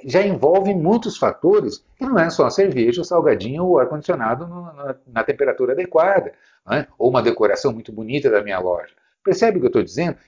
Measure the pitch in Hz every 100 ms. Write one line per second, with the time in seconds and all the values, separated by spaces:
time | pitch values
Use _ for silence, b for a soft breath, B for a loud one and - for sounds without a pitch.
0 | 139 160 202 147 147 185 190 190 156 233
1 | 233 - - - 165 208 127 - _ -
2 | 262 220 165 - 160 160 196 131 113 147
3 | 151 175 151 101 101 147 185 165 120 151
4 | 147 165 113 123 170 175 175 147 139 131
5 | _ 113 110 139 139 107 123 139 180 160
6 | 175 190 - - b b - 131 139 -
7 | 120 127 113 - 104 95 139 110 113 107
8 | 110 139 131 104 104 95 90 87 - _
9 | _ _ - 175 233 185 123 110 - -
10 | 170 -